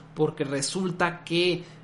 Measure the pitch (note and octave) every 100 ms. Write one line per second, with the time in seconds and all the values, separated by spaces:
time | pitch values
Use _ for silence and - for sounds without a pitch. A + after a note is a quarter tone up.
0 | - - D#3 - C3+ C#3 C#3 F#3+ F#3 F3
1 | E3+ E3 - E3+ F3+ E3+ - -